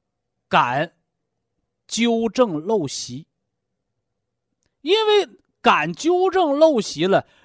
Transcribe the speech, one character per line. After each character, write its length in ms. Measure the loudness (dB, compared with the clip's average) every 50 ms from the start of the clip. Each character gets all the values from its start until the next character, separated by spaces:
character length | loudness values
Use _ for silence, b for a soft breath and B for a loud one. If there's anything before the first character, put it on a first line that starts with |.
| _ _ _ _ _ _ _ _ _ -2
敢 480 | 0 2 2 2 0 -4 -4 -6 _ _ _ _ _ _ _ _ _ _ _ _ _ _ _ _ _ _ _
纠 420 | -10 -4 -2 0 0 0 0 -2 -2
正 260 | 0 0 0 0 0
陋 340 | -6 -4 -2 -2 -2 -2 -4
习。 400 | -8 -10 -12 -12 -14 -14 -16 _ _ _ _ _ _ _ _ _ _ _ _ _ _ _ _ _ _ _ _ _ _ _ _ _ _ _ _ _ _ _
因 140 | -2 0 0 0 2
为 240 | 2 2 0 0 -2 -8 _ _ _ _ _
敢 320 | 2 2 2 2 0 -4 -6
纠 380 | -4 -2 0 0 2 0 0
正 240 | 0 0 0 0 2
陋 260 | 4 4 4 4 2
习 240 | -2 -4 -4 -4 -2
了， 220 | 0 0 0 0 _ _ _